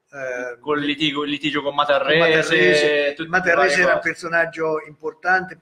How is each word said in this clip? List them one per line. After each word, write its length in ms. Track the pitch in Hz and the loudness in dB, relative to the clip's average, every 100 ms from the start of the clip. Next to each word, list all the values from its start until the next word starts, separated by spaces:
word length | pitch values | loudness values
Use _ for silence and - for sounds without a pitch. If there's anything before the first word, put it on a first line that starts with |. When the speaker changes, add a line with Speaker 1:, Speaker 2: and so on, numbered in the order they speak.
| _ | _
Speaker 1:
eh, 460 | 143 131 123 123 120 | -10 -8 -8 -8 -8
Speaker 2:
Col 200 | 127 147 | -4 -2
litigo, 440 | 147 143 156 143 | -2 -2 -2 -2
il 60 | 147 | -4
litigio 300 | 143 151 143 | -4 -4 -4
con 60 | 143 | -2
Speaker 1:
con 80 | 143 | 0
Speaker 2:
Matarrese, 420 | 143 139 139 160 | 2 2 2 4
Speaker 1:
Matarrese. 960 | 165 160 156 160 - 151 147 147 143 147 | 4 2 2 2 4 4 4 2 0 -4
Speaker 2:
tutte 120 | 160 | -2
Speaker 1:
Matarrese 280 | 180 180 165 | 0 2 2
Speaker 2:
varie 180 | 143 143 | 2 4
Speaker 1:
era 100 | 143 | 2
un 40 | - | 2
Speaker 2:
cose. 100 | 165 | -2
Speaker 1:
personaggio 720 | 156 165 165 165 160 160 156 156 | -6 -2 -2 -2 -4 -4 -4 -6
importante 720 | 147 156 - 175 185 180 165 | -12 -12 -6 0 0 -2 -14